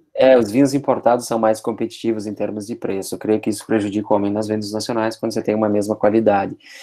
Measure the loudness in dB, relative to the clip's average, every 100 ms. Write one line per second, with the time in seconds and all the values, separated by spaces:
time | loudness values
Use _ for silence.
0 | _ 4 6 6 4 2 2 2 -2 0
1 | 2 0 0 0 0 0 -2 -6 -6 -4
2 | -4 -4 -4 -6 -6 -6 -8 -8 -6 -6
3 | -6 -6 0 0 0 -4 0 0 0 -2
4 | 0 0 0 -2 -2 -4 -4 -6 -4 -2
5 | -2 -4 -6 -4 -2 0 2 0 0 0
6 | 2 4 4 2 0 -8 -18 -20